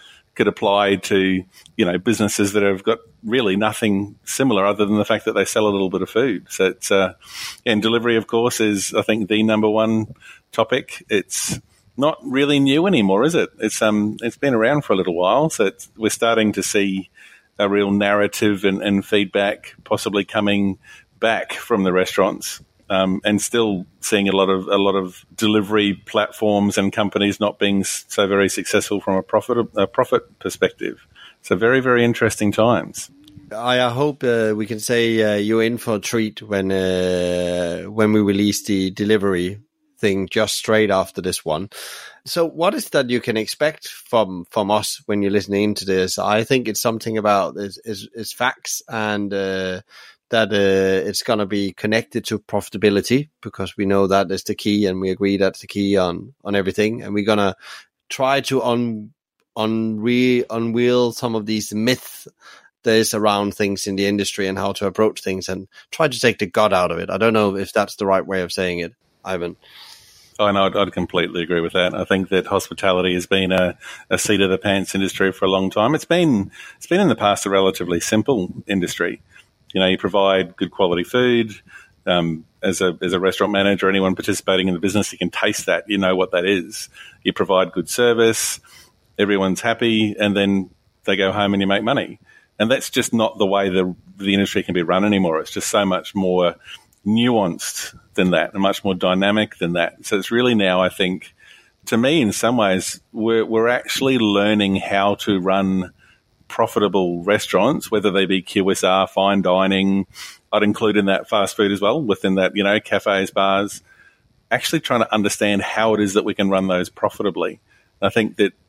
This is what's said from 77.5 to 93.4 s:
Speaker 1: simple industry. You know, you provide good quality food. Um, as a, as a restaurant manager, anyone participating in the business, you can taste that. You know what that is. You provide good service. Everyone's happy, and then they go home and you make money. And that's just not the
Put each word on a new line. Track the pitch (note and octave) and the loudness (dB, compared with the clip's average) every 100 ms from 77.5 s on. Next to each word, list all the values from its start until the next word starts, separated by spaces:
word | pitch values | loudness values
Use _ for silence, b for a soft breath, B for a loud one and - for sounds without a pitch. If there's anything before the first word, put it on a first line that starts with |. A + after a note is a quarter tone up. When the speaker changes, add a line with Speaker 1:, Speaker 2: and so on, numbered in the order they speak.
| G2 F#2+ F2+ F2 F2 | 2 2 0 -2 -2
Speaker 1:
simple | - A2 G#2+ A#2+ F2+ - - | 0 0 2 0 -2 -6 -4
industry. | G2 F2 - F2 - b b b _ - | -2 -2 -2 -4 -6 b b b _ -8
You | F#2+ | 0
know, | F#2 | 2
you | F#2 | 2
provide | G2 G2 G2 F#2+ F2 - | 0 2 4 2 0 -4
good | F2+ | -6
quality | - F#2 F2 | 0 0 0
food. | F2 B2 B2 A#2+ A2+ G#2 B B B _ - | 0 0 2 2 0 -6 B B B _ -2
Um, | F2 E2+ D#2+ - _ | 0 0 -4 -10 _
as | F#2+ F2 | -4 0
a, | F#2 E2 | 0 0
as | F2+ | -2
a | F#2 | 0
restaurant | F#2 - G2+ | 0 0 0
manager, | G2 G2 G2 G2 | 2 2 2 2
anyone | G2 F#2+ F#2+ | 2 2 0
participating | - F#2+ - F#2+ F#2+ | -2 -2 0 0 2
in | |
the | F2 | 0
business, | G2 G#2 F#2+ | 0 0 -2
you | - | -4
can | F#2 | -6
taste | - G#2+ G2+ - | -2 -2 -2 -2
that. | E2+ - | -2 -2
You | G2+ | 0
know | F#2+ F#2 | 2 2
what | F#2 | 0
that | F2+ F#2 | 0 2
is. | G2 E2+ - - B B B | 0 -2 -10 -16 B B B
You | - | -4
provide | - F#2 F#2 F#2+ | -2 2 2 2
good | - - | -2 -4
service. | - A#2+ A#2 A2+ A2 - - B B B _ _ - | 0 2 4 2 2 -4 -8 B B B _ _ -2
Everyone's | G2+ G2 F#2+ F2+ | 0 2 0 -2
happy, | A#2 A2+ A#2 A2 G#2+ G#2 | -2 0 0 2 0 0
and | G#2 | 0
then | G2+ G2+ G2 F#2 _ _ _ | 2 2 0 -4 _ _ _
they | - G2 | -2 0
go | F#2+ | 0
home | G#2 G2+ | 0 0
and | G2+ | 0
you | G2 | 2
make | G2+ | 0
money. | G#2+ C3+ F2 A2 b b b - | 0 -2 -4 -10 b b b -2
And | A2 | 0
that's | C3+ - | 0 0
just | C3 A#2 | -4 -2
not | A#2 A2 | 0 0
the | - | 0